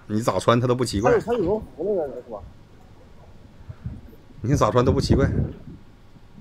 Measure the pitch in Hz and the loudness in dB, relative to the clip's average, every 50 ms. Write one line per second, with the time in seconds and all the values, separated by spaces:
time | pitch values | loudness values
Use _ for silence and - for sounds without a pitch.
0 | - - 107 107 117 127 101 92 - - 117 120 117 127 123 123 131 120 - 98 | -10 -6 -4 -2 -2 0 -2 2 2 4 4 4 4 2 0 0 -2 -2 -2 0
1 | 104 - - 415 160 196 240 247 185 165 208 220 - - - - 160 202 214 180 | 2 4 4 2 2 0 -2 -2 0 0 -2 -4 -4 -10 -12 -8 -6 -4 -2 -2
2 | 156 139 120 123 120 123 113 101 - - - - - - - - - - - - | -4 -6 -8 -12 -14 -14 -14 -14 -14 -18 -20 -20 -20 -20 -20 -20 -20 -20 -20 -20
3 | - - - - - - - - - - - - - - - - - - - - | -20 -20 -20 -20 -20 -20 -20 -20 -20 -20 -20 -20 -20 -20 -18 -14 -14 -14 -14 -14
4 | - - - - - - - - - 107 143 135 131 107 107 123 123 131 127 135 | -16 -20 -20 -20 -20 -20 -14 -8 -2 0 2 2 2 4 4 4 4 4 2 2
5 | 127 - 113 120 139 - - - - - - - - - - - - - - - | 2 2 4 4 4 2 2 0 -2 -2 -6 -10 -16 -18 -18 -18 -20 -20 -20 -20
6 | - - - - - - - - | -20 -20 -20 -20 -20 -20 -20 -20